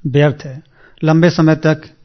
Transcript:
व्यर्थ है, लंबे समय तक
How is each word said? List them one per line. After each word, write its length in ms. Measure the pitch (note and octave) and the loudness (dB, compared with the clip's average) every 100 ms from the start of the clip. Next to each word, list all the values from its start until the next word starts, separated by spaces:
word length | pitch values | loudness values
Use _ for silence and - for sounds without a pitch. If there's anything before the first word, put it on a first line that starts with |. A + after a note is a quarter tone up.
| D3+ | -2
व्यर्थ 380 | C3+ D3 C#3+ | 0 0 -2
है, 180 | D3 C3 - _ _ _ | -12 -20 -20 _ _ _
लंबे 260 | D#3 D#3+ F3 | 0 2 2
समय 260 | E3+ D#3 D#3 | 2 0 2
तक 260 | D#3 D3+ - _ | -2 -4 -8 _